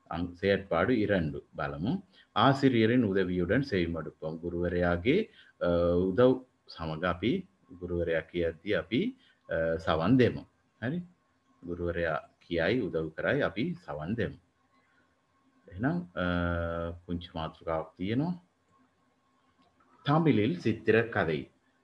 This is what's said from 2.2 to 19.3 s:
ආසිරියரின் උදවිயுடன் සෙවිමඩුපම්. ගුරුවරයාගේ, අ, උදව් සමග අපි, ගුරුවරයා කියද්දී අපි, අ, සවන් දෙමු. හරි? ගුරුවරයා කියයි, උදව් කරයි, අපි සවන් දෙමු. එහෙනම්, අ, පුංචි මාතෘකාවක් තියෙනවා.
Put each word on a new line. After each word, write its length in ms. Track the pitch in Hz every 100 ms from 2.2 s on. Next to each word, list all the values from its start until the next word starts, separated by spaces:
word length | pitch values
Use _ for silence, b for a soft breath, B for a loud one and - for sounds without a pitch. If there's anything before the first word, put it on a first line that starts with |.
| b 101
ආසිරියரின் 680 | 123 139 135 117 110 127
උදවිயுடன் 580 | 107 95 90 90 87 120
සෙවිමඩුපම්. 800 | - 92 85 85 78 - 80 80
ගුරුවරයාගේ, 880 | 87 85 87 87 87 87 107 185 - b b -
අ, 80 | 90 87 87
උදව් 520 | 87 131 95 127 127 - _ -
සමග 360 | - 80 78
අපි, 440 | 90 90 107 190 - _ - 90
ගුරුවරයා 400 | 90 87 82 80
කියද්දී 540 | - 87 82 80 101 92
අපි, 400 | - 113 233 - b b -
අ, 280 | 80 82 82
සවන් 400 | 85 80 87 131
දෙමු. 280 | 117 71 - _ _ -
හරි? 200 | 113 175 175 _ _ _ _ _ -
ගුරුවරයා 540 | 85 85 85 82 76 - _ -
කියයි, 340 | 82 85 123
උදව් 280 | 87 80 80
කරයි, 320 | - 82 135
අපි 340 | 92 101 165 165 -
සවන් 300 | - 78 117
දෙමු. 220 | 80 - _ _ _ _ _ _ _ _ _ _ _ _ -
එහෙනම්, 400 | 90 131 175 175 -
අ, 100 | 90 87 87 85 85 85 85 87 -
පුංචි 240 | 87 - 80
මාතෘකාවක් 600 | 80 - 82 80 - -
තියෙනවා. 540 | 95 120 170 175 _ _ _ _ _ _ _ _ _